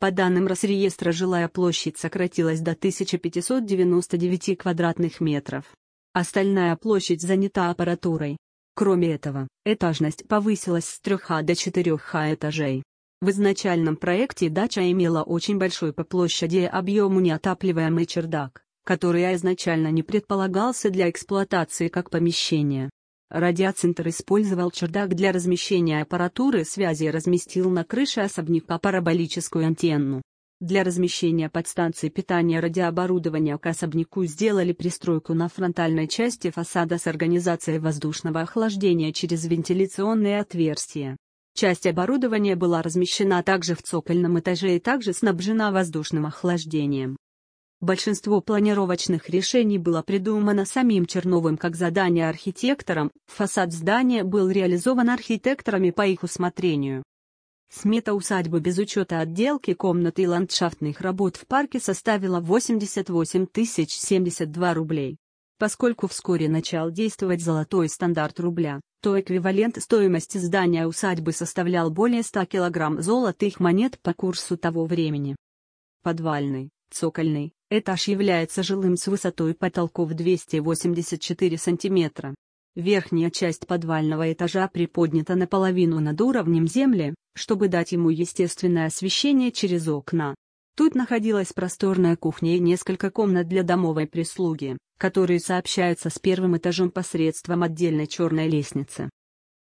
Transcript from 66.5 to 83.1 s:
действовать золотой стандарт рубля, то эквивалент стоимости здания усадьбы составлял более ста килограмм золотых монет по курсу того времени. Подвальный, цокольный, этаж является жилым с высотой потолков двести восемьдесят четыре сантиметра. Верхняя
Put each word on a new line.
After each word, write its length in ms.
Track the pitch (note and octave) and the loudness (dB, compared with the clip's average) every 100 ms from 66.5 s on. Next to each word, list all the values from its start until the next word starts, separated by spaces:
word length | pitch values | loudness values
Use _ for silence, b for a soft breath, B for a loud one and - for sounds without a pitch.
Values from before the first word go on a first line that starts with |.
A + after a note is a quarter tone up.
| D#3+ E3 E3 D#3+ | 0 -2 -4 -4
действовать 520 | E3 A3 - F#3+ F3 | -2 -4 -2 -2 0
золотой 480 | E3+ D#3 D#3 F#3+ D#3+ | 0 0 0 0 0
стандарт 500 | - F3 E3 D3+ - | 0 0 0 -2 -2
рубля, 400 | F3 E3+ D#3 C#3+ - _ | -2 0 -2 -4 -12 _
то 180 | G#3 G3 | 0 0
эквивалент 600 | G3 F#3 F3+ F#3+ A3+ - | 0 0 2 2 0 -2
стоимости 580 | - A3+ G3 E3+ - G3 | 2 4 4 2 -2 -4
здания 500 | F3 G3 F3+ E3 E3 | 0 2 2 2 0
усадьбы 420 | E3 G3+ F3 D#3+ | -2 -2 -2 -2
составлял 600 | D#3+ E3+ - F3 F3+ E3 | -4 -6 -2 0 0 0
более 320 | D#3+ A#3 A#3+ | 2 2 2
ста 200 | A3+ G#3 | -2 -4
килограмм 580 | F3+ G3 F3 E3+ D#3 D3+ | -2 0 0 0 -2 0
золотых 580 | E3 A#3+ A#3 F3 G3+ - | 0 2 0 0 -2 2
монет 400 | F3+ F3+ B3+ - | 2 4 2 -2
по 140 | - | -4
курсу 420 | E3+ F#3 E3+ - E3+ | -2 -4 -4 -6 -4
того 300 | E3+ E3 E3 | -2 -2 -2
времени. 500 | E3+ D#3+ D3 C#3 C#3+ _ _ _ _ _ _ | 0 0 -2 -4 -6 _ _ _ _ _ _
Подвальный, 680 | F3 E3 D#3+ D3 C#3+ C3+ C3+ - _ | -6 -4 -2 -2 -2 -4 -8 -16 _
цокольный, 640 | - E3 D#3+ D#3+ D3+ D3 - _ | -6 -4 -2 -2 -2 -4 -12 _
этаж 400 | G#3+ G#3+ F3+ - | -2 -2 -2 -2
является 540 | G3 G3+ F3 E3 - | 0 2 2 0 -4
жилым 340 | F3+ G3 F#3+ F3 | -2 0 2 0
с 100 | - | 0
высотой 440 | G3+ F#3 - D#3+ | -2 -2 -2 -2
потолков 600 | E3 F#3 F#3 E3+ - E3 | -2 -2 -2 -2 -2 -4
двести 420 | D#3+ E3 F3+ - D#3+ | -2 0 0 0 -2
восемьдесят 640 | D3+ D#3+ E3+ F3 E3 E3 | 0 0 0 -2 -2 -6
четыре 380 | - E3+ F#3 E3 | -6 0 0 0
сантиметра. 760 | - E3+ G3+ F#3+ D#3 - C#3 C#3+ _ _ _ - | -2 -2 0 2 0 -2 -10 -12 _ _ _ -4
Верхняя 540 | E3+ G3+ E3 | 0 2 2